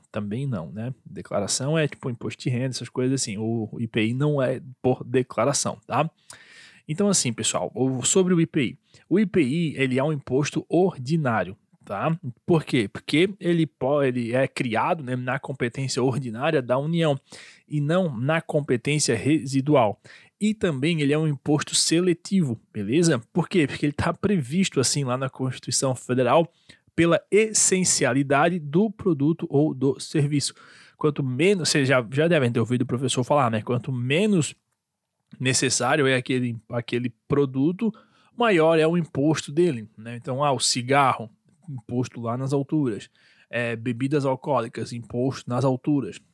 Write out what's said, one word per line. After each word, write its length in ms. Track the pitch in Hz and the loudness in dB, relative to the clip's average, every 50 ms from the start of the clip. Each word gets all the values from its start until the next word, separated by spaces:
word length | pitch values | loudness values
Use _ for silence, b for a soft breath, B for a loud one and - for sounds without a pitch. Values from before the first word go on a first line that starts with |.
| - _ | -10 _
Também 360 | - 110 104 101 101 123 139 139 | -8 -6 -6 -4 -4 -4 -4 -4
não, 240 | 123 92 80 80 | -4 -6 -6 -8
né? 240 | 73 104 113 123 135 - - | -10 -8 -8 -8 -10 -12 -14
Declaração 720 | - 95 - 87 - - 104 101 95 - - 127 139 156 165 | -16 -14 -14 -10 -6 -4 -2 -2 -2 -4 -4 -2 -2 0 0
é 100 | 156 143 | 0 -2
tipo 200 | - - - 139 | -4 -6 -8 -8
imposto 320 | 117 - - - 120 - | -8 -8 -8 -10 -8 -6
de 80 | - - | -4 -4
renda, 200 | 127 120 127 135 | -2 -2 -2 -4
essas 200 | 127 - 120 - | -6 -8 -10 -8
coisas 320 | - - 127 127 135 135 | -4 -2 0 0 0 -2
assim. 160 | - - 104 101 | -2 -4 -6 -4
O 320 | 110 113 117 117 110 104 - - | -4 -2 -2 -2 -4 -6 -6 -6
I 100 | 120 113 | -6 -4
P 180 | - 120 107 | -2 0 0
I 80 | 110 120 | 0 0
não 280 | 131 143 151 147 139 | 0 0 0 0 0
é 200 | 131 123 131 127 - 127 127 _ | 0 0 -2 -4 -8 -14 -8 _
por 220 | - 127 127 - - | 0 0 0 0 -2
declaração, 760 | 120 120 127 127 - - - 110 131 143 - - - - - - | -2 -2 -2 -2 -2 -2 0 0 0 0 0 -2 -4 -6 -8 -8
tá? 240 | - - 131 151 160 - B B B B B B B B B B B B B B B | -4 0 0 0 -2 -4 B B B B B B B B B B B B B B B
Então 220 | 151 156 202 202 | -2 0 2 2
assim, 240 | 190 - - 127 113 | 2 2 0 -2 -2
pessoal, 360 | - 110 - - - 90 - - | -4 -4 -2 -2 -2 -4 -4 -2
o, 260 | - 127 131 131 123 113 | 0 0 0 0 0 0
sobre 300 | - - 190 190 180 185 | 2 2 4 4 4 4
o 60 | 170 | 2
I 60 | 165 | 2
P 160 | 156 - 165 | 2 2 0
I. 180 | 131 98 - - b b b b b b | 0 -2 -2 -8 b b b b b b
O 100 | 156 196 | 2 2
I 60 | 220 | 2
P 160 | 180 - 190 | 4 2 2
I, 340 | 151 120 135 170 175 151 - | 2 2 2 0 0 -2 0
ele 240 | - 135 131 127 131 | 0 0 0 2 2
é 40 | 135 | 0
um 100 | 151 160 | 0 -2
imposto 520 | 143 - - 127 135 151 135 - 165 - - | -4 -4 -2 0 0 0 0 -2 -6 -4 0
ordinário, 880 | - 165 185 190 - - 127 123 160 165 151 131 113 107 92 87 98 - _ _ _ _ _ | 2 2 2 2 0 -2 -4 -2 0 0 2 2 0 0 0 -2 -6 -14 _ _ _ _ _
tá? 340 | - 104 98 117 147 165 165 - 127 - _ _ | -10 -6 -4 -2 -2 -2 -2 -6 -10 -12 _ _
Por 180 | - 175 156 - | 0 2 2 2
quê? 260 | - - 139 107 101 | 0 0 0 0 -2
Porque 380 | - - - - - 147 175 208 196 - | -4 -10 -6 -2 2 2 2 2 0 -2
ele 260 | - 175 175 170 160 | -2 0 0 2 0
po-, 360 | 143 _ - - 127 147 147 | -2 _ -4 -2 0 2 2
ele 320 | 139 135 123 123 120 113 117 | 2 0 0 -2 -2 -2 0
é 140 | 127 135 131 | 0 0 0
criado, 560 | - - 127 120 107 110 123 151 180 170 143 | -2 -4 -4 -2 0 0 0 0 -2 -2 -4
né, 120 | 123 127 | -6 -6
na 220 | 127 123 123 123 135 | -4 -4 -4 -4 -4
competência 640 | - - 143 - 131 120 - - 135 131 - - | -6 -8 -6 -4 -4 -4 -4 -4 -6 -4 -2 0
ordinária 600 | 120 139 123 127 131 120 107 113 135 160 160 147 | 0 0 0 -2 -6 -8 -6 -4 -2 0 0 0
da 160 | 127 117 123 135 | 0 0 0 0
União 420 | 143 156 170 170 165 156 143 143 - B B B B B B B B B | 0 0 0 0 2 2 0 -2 -4 B B B B B B B B B
e 140 | - 151 | -4 -2
não 360 | 143 143 160 185 190 165 135 104 | 0 0 0 0 0 0 -2 -2
na 220 | 123 139 160 165 | -2 0 0 0
competência 760 | - - - 151 143 - 131 120 - 135 147 151 - - 123 | 0 -2 -2 -2 0 0 -2 0 0 0 0 0 0 0 0
residual. 840 | 110 95 127 156 160 - 135 131 135 131 143 147 139 117 104 98 - B B B B B B B B | 0 2 0 0 0 0 -2 -2 -2 2 4 4 4 4 2 0 -4 B B B B B B B B
E 140 | 202 214 214 | -2 -2 0
também 480 | 214 - 185 151 135 131 165 175 156 | 0 -2 -2 -2 0 -2 0 0 0
ele 100 | 147 139 | 2 2
é 60 | 147 151 | 2 2
um 100 | 160 156 | 0 0
imposto 480 | 147 131 - - 151 147 - - - | -2 -2 0 0 0 0 0 -2 -2
seletivo, 840 | - - - 160 165 175 185 170 165 - - 202 196 175 131 113 110 _ _ | -2 0 2 2 2 2 2 0 -2 -2 0 0 2 2 2 -2 -6 _ _
beleza? 500 | - 107 101 98 117 165 180 165 151 117 - _ - | -8 -6 -4 0 2 4 4 4 2 0 -2 _ -4
Por 160 | 180 160 - | -4 -2 0
quê? 180 | - 190 147 131 | 2 2 2 2
Porque 180 | - - - | 0 -2 -2
ele 80 | 147 143 | -2 -2
tá 200 | - - 170 170 | -2 -2 -4 -2
previsto 680 | - - 190 208 185 135 117 143 185 190 - - - | -2 0 0 0 0 0 0 0 0 0 0 0 0
assim 240 | 127 - - 147 143 | 0 0 0 -2 -2
lá 140 | 127 120 131 | -2 -2 -2
na 120 | 135 131 | -4 -6
Constituição 640 | - - 131 131 127 - - - 123 - - 135 127 | -6 -4 -6 -6 -6 -6 -6 -6 -4 -2 0 -2 -2
Federal 560 | - - - 127 127 127 120 131 160 170 - b b b b b b b b _ | -4 -4 -2 0 2 4 4 4 4 4 2 b b b b b b b b _
pela 260 | - 165 170 165 156 - - | 2 4 4 4 2 2 2
essencialidade 1300 | - 202 220 220 214 - - - 190 185 180 - - - 147 131 120 135 147 131 139 139 151 175 175 180 | 2 4 4 4 2 2 2 2 2 2 2 2 2 2 2 2 2 2 2 2 4 4 4 4 2 0
do 300 | 147 143 143 175 214 226 | -4 0 2 2 2 2
produto 560 | 202 - - 196 165 131 139 151 170 - - - | 0 -2 -2 0 0 2 2 0 0 0 -2 0
ou 240 | - 139 151 156 143 | 2 2 2 2 0
do 260 | 131 127 139 131 - | 0 0 0 -2 -2
serviço. 540 | - - - 160 143 143 147 143 - - - B B B B B B B B B | -4 -4 0 0 0 2 0 0 -2 -4 -6 B B B B B B B B B
Quanto 240 | - 156 143 - | -2 -2 0 0
menos, 460 | 143 127 127 123 156 190 208 190 147 - | -2 -2 0 2 2 2 2 2 0 0
vocês 180 | - 156 139 | 2 2 2
já, 200 | 127 139 127 120 101 | 4 2 2 2 0
já 180 | 131 139 151 170 | 0 0 2 4
devem 200 | 175 156 135 120 | 4 4 2 2
ter 120 | 117 120 | 2 0
ouvido 220 | 113 107 120 123 131 | 0 0 0 -2 -2
o 20 | 131 | -2
professor 380 | 123 120 143 127 - - 127 | -4 -2 -2 -2 -2 -2 0
falar, 260 | - 147 147 135 120 | 2 2 2 2 2
né? 100 | 113 107 | 0 -2
Quanto 300 | 107 - 123 123 - - | -2 -2 -4 -4 -4 -4
menos 640 | 131 123 120 127 139 160 208 220 208 175 143 - - _ _ _ _ _ _ _ _ _ _ _ _ _ _ _ - - | -6 -4 -2 0 0 2 2 2 2 2 0 0 -4 _ _ _ _ _ _ _ _ _ _ _ _ _ _ _ -10 -4
necessário 680 | 127 127 127 117 - 127 - - 123 123 143 160 139 131 | -2 0 0 2 0 0 0 0 0 2 2 4 4 4
é 80 | 131 | 2
aquele, 420 | 127 120 - 135 127 123 120 117 117 - - | 2 0 0 -2 -2 -2 -2 -4 -6 -10 -8
aquele 440 | 123 120 117 - - 120 123 123 - _ _ - | -8 -8 -6 -4 -4 -4 -4 -4 -8 _ _ -2
produto, 640 | 147 139 143 135 127 131 135 160 180 185 233 220 208 b b b b b b b b | 0 0 0 0 0 0 0 0 0 0 -2 -4 -4 b b b b b b b b
maior 440 | - 240 226 202 165 156 160 165 160 | 0 2 4 4 6 6 6 6 4
é 80 | 156 160 | 4 4
o 100 | 170 175 | 2 0
imposto 540 | 165 - - 139 139 156 156 143 - - | -2 -2 -2 0 0 2 0 0 -2 -4
dele, 380 | 143 156 180 175 143 117 107 - _ - | 0 0 2 2 0 -2 -6 -12 _ -16
né? 180 | 107 113 120 | -14 -14 -14
Então, 260 | 120 123 139 127 131 | -10 -8 -6 -4 -2
ah, 120 | 147 147 135 | 0 0 0
o 60 | 120 | 0
cigarro, 720 | - - - 127 120 123 135 143 143 131 - - 117 - - _ _ _ _ _ _ - | 0 -2 -2 -2 0 2 4 4 4 4 2 0 -4 -12 -16 _ _ _ _ _ _ -14
imposto 540 | 139 127 - - 120 123 123 - - - | -14 -12 -10 -6 -4 -4 -4 -4 -6 -8
lá 160 | 117 117 117 123 | -6 -6 -6 -4
nas 160 | 135 131 143 | -4 -2 -2
alturas. 560 | 143 139 - - 156 147 123 107 - - - b b b b b b b b | -2 -2 -2 0 0 0 0 -2 -4 -8 -14 b b b b b b b b
É, 260 | - 117 120 117 117 | -4 -4 -4 -4 -4
bebidas 480 | 113 113 127 120 113 131 135 147 147 135 | -4 -4 -4 -4 -2 -2 0 0 0 0
alcoólicas, 680 | 139 131 131 - 160 143 123 117 117 - - - - 120 | 0 -2 -2 -2 -2 -2 0 -2 -2 -6 -8 -8 -8 -8
imposto 560 | 120 117 - - 120 123 135 127 - - - | -10 -10 -8 -4 -2 -2 -2 -2 -4 -6 -6
nas 160 | 123 120 127 | -2 0 2
alturas. 560 | 139 131 123 - - 151 143 120 92 - - _ _ | 2 0 0 0 0 0 0 -2 -4 -8 -14 _ _